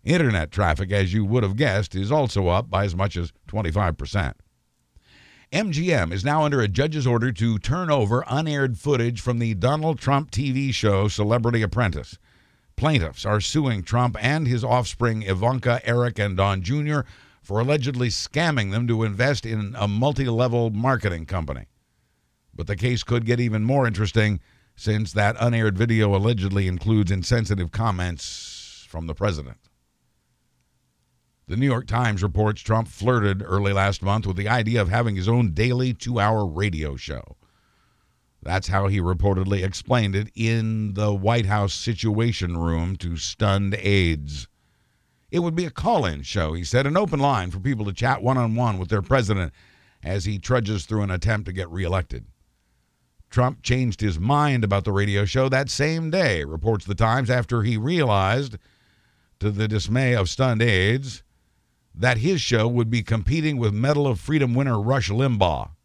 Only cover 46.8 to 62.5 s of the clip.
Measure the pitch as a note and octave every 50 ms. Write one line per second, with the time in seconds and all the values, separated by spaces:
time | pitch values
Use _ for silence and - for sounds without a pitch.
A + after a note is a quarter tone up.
46.8 | C3+ C#3 D3+ F#3 G#3 F3 D#3 C#3+ C#3 C#3+ C3+ G#2+ F2+ F2+ E2 F#2+ F#2 C#3 C3+ G#2+
47.8 | G#2 G2+ F#2 - A#2+ B2 C3+ - G2 B2 C3 B2+ A#2+ A2+ A2 A#2 B2 A#2 G2+ F#2
48.8 | F#2 F2 G#2+ G2+ F2 - C#3 C3+ A#2 G2 G#2+ F#2+ F2 D#2 - _ _ _ _ _
49.8 | _ _ _ _ - D#2 F#2+ G2+ E2 G2+ G#2 G2 - - B2+ B2+ A2 G2+ A2 G2+
50.8 | - - A2 G#2+ G#2 G2 F#2 F2+ - A2 A2 G#2 D#2+ F#2+ F2+ F#2+ F2+ E2 E2 F#2
51.8 | F#2+ E2+ F#2 F#2+ E2 - - A#1+ G#1+ - _ _ _ _ _ _ _ _ _ _
52.8 | _ _ _ _ _ _ _ _ - _ - B2+ B2 B2+ - - - - B2 B2+
53.8 | B2+ A#2+ F#2+ - A2 G#2 E2+ D#2 F#2 A#2+ C#3+ D3 D3 D3 C3+ A#2+ A2 G2 G2+ G2+
54.8 | - G#2 G2 G2 G2+ G#2 G2+ G2+ G#2 G2 - C3 C3 C3 C3 C3 C#3 B2 - -
55.8 | D3+ D#3 D#3+ E3 E3 D#3+ D#3 F#3+ F3+ C3 G2 E2 C#2+ C#2+ D#2+ E2 D2+ A2+ A2+ F#2+
56.8 | - F#2+ G2+ - A2+ A2 A2+ C3+ C3 G#2 B2+ B2 A#2 - B2 A#2 G#2 A#2 A#2 G#2+
57.8 | A2 C#3 G#3 E3+ D3 A#2+ G#2 G2 F#2+ F#2+ A2 C3 C#3+ B2+ G#2+ F#2+ _ _ _ _
58.8 | _ _ _ _ _ _ _ _ _ _ _ _ - G#2+ G2+ G2 A2 G#2+ A2 G#2
59.8 | F2+ G2+ A2+ B2+ C3+ B2+ B2 A2 F#2+ F2 - - C3 C3 A#2 G#2+ A#2 A#2+ G#2 F#2
60.8 | F#2 G2+ A#2 C3 C#3 C3 - - - _ _ _ _ _ _ _ _ _ _ _
61.8 | _ _ _ - G#2 B2+ B2 A2 A2 E3+ F#3+ D3+ - -